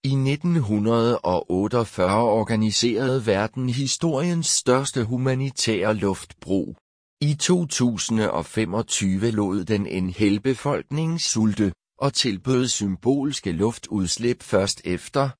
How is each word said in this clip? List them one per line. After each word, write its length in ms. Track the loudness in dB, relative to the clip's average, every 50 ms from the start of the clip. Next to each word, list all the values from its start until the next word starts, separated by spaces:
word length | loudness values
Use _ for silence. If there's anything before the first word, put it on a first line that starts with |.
| 0
I 100 | 0 0
nitten 420 | 2 2 0 0 0 0 0 2
hundrede 600 | 2 2 2 0 2 2 2 2 4 4 2 2 2
og 320 | 0 0 0 0 0 _
otteogfyrre 720 | 0 0 0 0 0 0 -2 -2 0 0 2 2 2 2 2 2 2 2
organiserede 840 | 2 0 0 0 2 0 0 2 0 2 0 2 0 0 0 0 0
verden 420 | 2 2 2 0 -2 _ -4 -4 -2
historiens 760 | -2 -2 -2 -2 -2 -2 0 0 0 0 0 0 0 0 0
største 580 | 0 -2 0 2 4 2 2 2 0 -2 -2 -2
humanitære 920 | 0 -2 0 0 0 0 0 -2 -4 -4 -4 -2 0 0 0 2 0 0
luftbro. 800 | 2 0 -2 -2 -2 -8 -18 -20 _ -4 0 0 0 0 -2 -8 _ _ _ _ _ _ _ _ _
I 140 | -2 0 0
to 320 | 0 2 2 2 2 2
tusind 540 | -2 0 0 0 0 0 -2 -4 -2 0 0
og 260 | 0 0 0 -2 -4
femogtyve 840 | -4 -2 -2 -2 0 -2 -4 -2 -2 -4 0 0 0 2 2 0 0
lod 340 | 0 0 0 0 0 -2 -2
den 220 | 0 -2 -2 -2
en 240 | -2 -2 -2 -2 -4
hel 300 | 0 2 2 2 2 2
befolkning 800 | 0 -2 -2 -2 -2 -2 -2 -4 -4 _ -4 -4 -2 -2 -2 -2
sulte, 520 | -2 -2 0 2 2 2 2 2 0 0 0 _ _ _ _ -4
og 160 | -4 -2 0
tilbød 540 | 0 -2 -2 -2 -2 _ 0 0 2 2 0
symbolske 840 | -2 -2 -2 -2 -2 0 2 2 2 2 0 -2 -4 -4 -4 -4
luftudslip 920 | -2 0 0 0 -2 -4 -10 -6 -2 -2 -2 -2 -2 -2 0 -2 -2 _
først 380 | -4 0 2 2 2 2 -4 -6 -4
efter 460 | -4 -4 -4 -6 -4 -2 0 0 0 -4 _